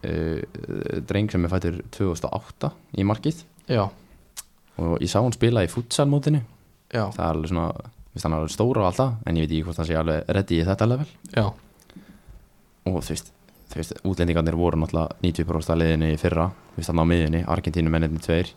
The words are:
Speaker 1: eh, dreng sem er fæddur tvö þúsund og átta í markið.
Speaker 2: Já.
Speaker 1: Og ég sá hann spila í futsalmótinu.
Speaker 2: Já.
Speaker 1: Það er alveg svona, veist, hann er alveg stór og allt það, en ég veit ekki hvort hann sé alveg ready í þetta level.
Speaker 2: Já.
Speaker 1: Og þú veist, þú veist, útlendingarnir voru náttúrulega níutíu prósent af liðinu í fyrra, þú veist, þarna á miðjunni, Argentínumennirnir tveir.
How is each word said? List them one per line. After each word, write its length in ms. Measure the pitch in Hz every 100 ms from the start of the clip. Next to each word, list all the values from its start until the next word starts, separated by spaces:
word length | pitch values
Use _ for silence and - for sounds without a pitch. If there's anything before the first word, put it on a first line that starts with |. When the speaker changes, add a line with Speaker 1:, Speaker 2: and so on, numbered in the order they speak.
Speaker 1:
eh, 380 | - 80 80 80 - - - - - - -
dreng 240 | 98 107
sem 140 | 92 85
er 40 |
fæddur 240 | 92 85 87 - -
tvö 140 | 98
þúsund 160 | 82 -
og 140 | 95
átta 320 | - - 147 - - -
í 60 | 98
markið. 380 | 110 156 156 - - -
Speaker 2:
Já. 160 | 120 98 - - - _ - - _ _ -
Speaker 1:
Og 200 | 82 85
ég 80 | 85
sá 140 | 101
hann 80 | 123
spila 320 | 113 117 117
í 80 | 87
futsalmótinu. 720 | - 117 - 143 143 143 151 113 - _ _ _
Speaker 2:
Já. 160 | 113 101
Speaker 1:
Það 140 | 95
er 60 | 87
alveg 180 | 80 80
svona, 180 | 90 82 - - - -
veist, 100 | -
hann 100 | -
er 80 | 78
alveg 80 | 78
stór 240 | - 113 127
og 80 | 92
allt 140 | 87
það, 140 | 131 113 -
en 120 | 82
ég 100 | 78
veit 60 |
ekki 100 | 80 82
hvort 140 | 80
hann 80 | 80
sé 80 | 80
alveg 300 | 80 78 82
ready 320 | 95 95 85
í 60 | 85
þetta 200 | 95 110
level. 200 | 127 147 - -
Speaker 2:
Já. 140 | - 104 - - _ _ - - - - - - _ _ _ -
Speaker 1:
Og 140 | 90
þú 100 | -
veist, 220 | 78 - _ _ _ -
þú 80 | -
veist, 140 | - -
útlendingarnir 540 | 98 92 85 82 82 82
voru 180 | 85 78
náttúrulega 380 | 80 82 80 -
níutíu 240 | 90 80 85
prósent 260 | 80 80
af 60 | 82
liðinu 320 | 82 78 80
í 60 | 78
fyrra, 300 | 87 80 85
þú 260 | - - -
veist, 120 | 82
þarna 100 | 82
á 80 | 82
miðjunni, 320 | 85 78 82 85
Argentínumennirnir 720 | 85 85 82 80 80 80 80
tveir. 300 | - 82 90